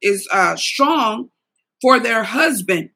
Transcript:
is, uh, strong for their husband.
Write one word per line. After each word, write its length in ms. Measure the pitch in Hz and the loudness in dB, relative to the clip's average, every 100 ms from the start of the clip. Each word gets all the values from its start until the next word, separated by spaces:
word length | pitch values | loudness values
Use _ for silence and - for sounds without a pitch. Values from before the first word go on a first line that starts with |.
is, 260 | 202 196 - | -2 -2 -2
uh, 240 | 196 175 170 | 0 2 0
strong 760 | - - 277 320 226 220 254 _ _ _ _ - | -6 0 0 2 -2 -4 -10 _ _ _ _ -2
for 180 | 254 254 | 2 2
their 240 | 233 226 | 2 -2
husband. 680 | 202 247 320 226 185 180 - | -2 0 0 0 -2 -2 -2